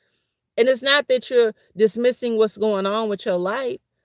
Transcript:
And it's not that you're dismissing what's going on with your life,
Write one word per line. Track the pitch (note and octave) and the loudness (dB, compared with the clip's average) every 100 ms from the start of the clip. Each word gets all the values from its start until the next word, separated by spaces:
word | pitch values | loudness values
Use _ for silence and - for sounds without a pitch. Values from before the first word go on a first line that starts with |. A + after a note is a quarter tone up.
| _ _ _ _ _ - | _ _ _ _ _ 0
And | B3+ | 0
it's | B3+ | 2
not | C4+ C#4+ C#4 | 2 2 2
that | B3+ - | -2 2
you're | B3 A3+ - _ F3 | 2 2 -2 _ 0
dismissing | G#3+ A3+ B3 A#3+ A#3+ A3 | 0 2 0 0 -2 0
what's | G#3+ G3+ | 0 0
going | A3 G3+ G3 | -2 0 -2
on | G#3+ A3 | -2 -4
with | G3 - | -4 -4
your | F3+ | -2
life, | F#3 B3 B3+ - _ _ | -2 -4 -6 -8 _ _